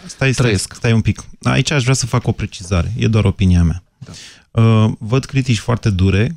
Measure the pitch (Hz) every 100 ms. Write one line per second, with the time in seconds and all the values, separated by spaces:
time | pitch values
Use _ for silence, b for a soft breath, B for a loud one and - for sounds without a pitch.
0 | - - 135 120 123 95 - - 120 113
1 | 104 95 - - 123 131 135 151 120 135
2 | 120 120 - - 107 - 90 92 87 120
3 | 117 110 98 - 95 87 82 76 - _
4 | B B B B B - 113 110 110 -
5 | 104 131 - 135 127 110 - 110 113 92
6 | 95 95 123